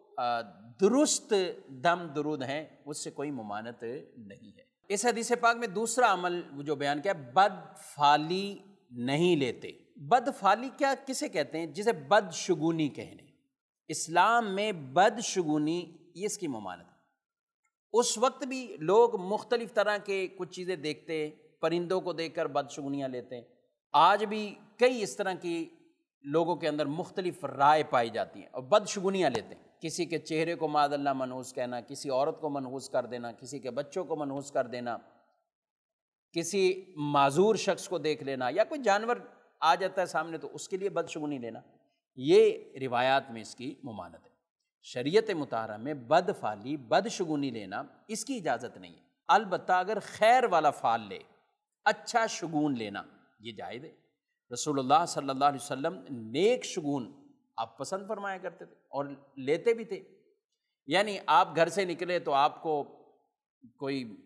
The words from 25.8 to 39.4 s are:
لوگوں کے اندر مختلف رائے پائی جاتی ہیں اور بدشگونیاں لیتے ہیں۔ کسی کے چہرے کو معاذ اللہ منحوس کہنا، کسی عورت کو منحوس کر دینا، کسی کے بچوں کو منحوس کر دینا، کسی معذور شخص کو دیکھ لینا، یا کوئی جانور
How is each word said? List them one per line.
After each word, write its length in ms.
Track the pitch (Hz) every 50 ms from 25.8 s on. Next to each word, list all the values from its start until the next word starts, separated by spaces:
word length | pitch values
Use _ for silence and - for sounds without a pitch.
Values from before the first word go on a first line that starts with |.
| _ _ _ _ _ _ _ _ -
لوگوں 340 | 139 143 160 170 160 175
کے 120 | 147 165 151
اندر 180 | 147 147 151
مختلف 580 | 135 143 165 175 - - - 190 180 160 - -
رائے 380 | - - 131 139 143 151 156 147
پائی 280 | - - 127 120 117
جاتی 300 | 107 110 95 - - 101
ہیں 80 | 90 - -
اور 100 | 131 127
بدشگونیاں 680 | 127 202 220 202 180 - 202 180 190 196 190 180 143
لیتے 240 | 120 113 95 - -
ہیں۔ 80 | - _ _ _ _
کسی 260 | - 160 156 - 175
کے 120 | 143 165 156
چہرے 360 | 156 - 160 156 165 165 170
کو 140 | 143 160 156
معاذ 240 | 151 151 147 143 143
اللہ 200 | 143 143 143 135
منحوس 400 | 131 131 127 127 127 127 123 -
کہنا، 280 | 135 127 123 123 120
کسی 300 | 117 - 143 131 - 147
عورت 300 | 131 127 139 156 156 156
کو 100 | - 151
منحوس 400 | 143 143 131 127 131 135 120 -
کر 160 | - 135 120
دینا، 260 | 113 120 120 120 120 113
کسی 260 | - - 120 135 139
کے 120 | 117 127
بچوں 340 | 117 131 147 - - 190 180
کو 120 | 135 160
منحوس 340 | 151 151 139 135 143 139 139
کر 160 | - 147 131
دینا، 320 | 120 117 123 120 120 117 101 - _ _ _ _ _ _ _ _ _ _ _ _ _ _ _ _ _ _ _ _ _ _ _ _ _ -
کسی 600 | 170 170 165 - 196 190 185 185 185 - - -
معذور 580 | 151 147 147 147 143 139 139 135 156 185 214 220
شخص 340 | - - 196 180 - - -
کو 100 | 185 170
دیکھ 240 | 143 156 151 131 139
لینا، 260 | 131 139 131 127 127 135
یا 120 | 180 220
کوئی 180 | - 320 294 262
جانور 340 | 214 190 208 220 226 240 196 170 - - _